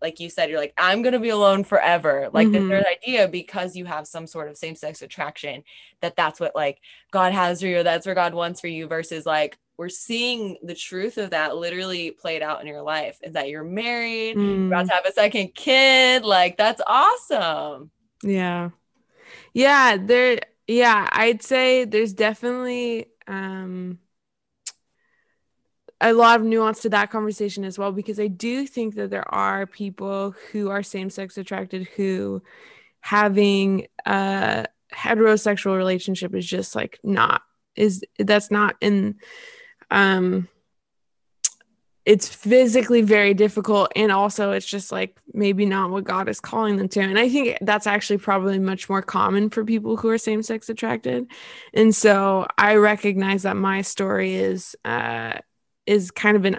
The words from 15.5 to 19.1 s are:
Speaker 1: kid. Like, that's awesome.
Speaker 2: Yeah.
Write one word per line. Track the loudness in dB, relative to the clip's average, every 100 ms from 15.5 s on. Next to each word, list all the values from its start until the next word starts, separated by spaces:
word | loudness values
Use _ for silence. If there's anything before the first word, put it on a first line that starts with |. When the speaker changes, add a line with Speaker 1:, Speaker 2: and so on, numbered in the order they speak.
Speaker 1:
kid. | -4 2 6 6 6 6 4
Like, | 4 4 4 2
that's | 0 0 0
awesome. | 4 4 2 -2 -2 -2 -2 -6 -10 -18 _ _ _
Speaker 2:
Yeah. | -4 -2 -2 -4 -8 -12 _ _ _